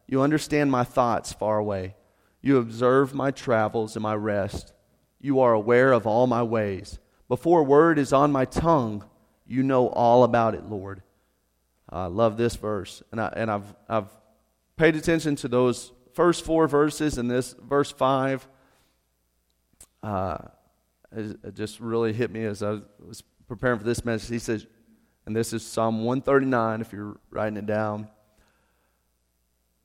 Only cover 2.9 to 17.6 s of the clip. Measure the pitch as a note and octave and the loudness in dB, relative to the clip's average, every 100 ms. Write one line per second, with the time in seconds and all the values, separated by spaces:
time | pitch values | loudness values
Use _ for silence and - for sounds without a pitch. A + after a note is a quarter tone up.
2.9 | C3+ C3+ C#3 C#3 C3+ C#3 A2 G#2+ A#2 G#2+ | 2 0 -2 -4 -4 0 0 0 -2 -4
3.9 | A2 G#2+ G#2+ G#2+ G#2 G2 - - _ _ | -6 -4 -4 -2 -2 -4 -8 -14 _ _
4.9 | _ _ _ C#3 C3 B2 A2 G#2 A#2+ C3+ | _ _ _ 0 4 4 4 4 4 6
5.9 | A#2+ G#2 A2+ B2+ A#2+ A#2 A2+ G#2 F#2 - | 4 2 2 2 2 0 -2 -2 -6 -10
6.9 | - _ _ - B2+ E3 E3+ C3+ C#3+ E3 | -18 _ _ -6 -2 4 4 6 6 6
7.9 | D3+ C3 C#3 D3 C3+ C3 - E3 D#3 A2+ | 4 2 4 4 2 0 0 2 2 0
8.9 | G#2 - _ _ _ - B2+ C3+ B2+ A#2+ | -6 -12 _ _ _ -6 -2 2 2 2
9.9 | - A#2+ B2 A#2 A#2 A2+ G2 G2 G#2 G2 | 2 6 6 6 4 0 -2 -8 -10 -10
10.9 | F#2+ - _ _ _ _ _ _ _ _ | -16 -20 _ _ _ _ _ _ _ _
11.9 | F2 F2+ G2 A2+ A2 A#2 - G#2+ G2+ E2+ | -10 -4 0 0 2 -2 -2 -6 -6 -8
12.9 | - - A2 G#2+ F#2 A2 G#2 G2+ - - | -16 -12 -6 -6 -4 -4 -4 -8 -18 -6
13.9 | A2 G2 - _ _ _ _ _ - E3 | -6 -6 -14 _ _ _ _ _ 2 2
14.9 | D#3 E3+ E3 D3+ C#3+ C3+ B2 B2 A#2 - | 2 0 0 -2 -4 -2 0 0 0 -8
15.9 | - _ - F3 E3 - D#3+ D#3 C#3+ D3+ | -20 _ 0 2 2 0 2 4 2 2
16.9 | D3 D3+ B2 A#2+ B2 B2 - | 0 -2 -2 -2 -2 -4 -10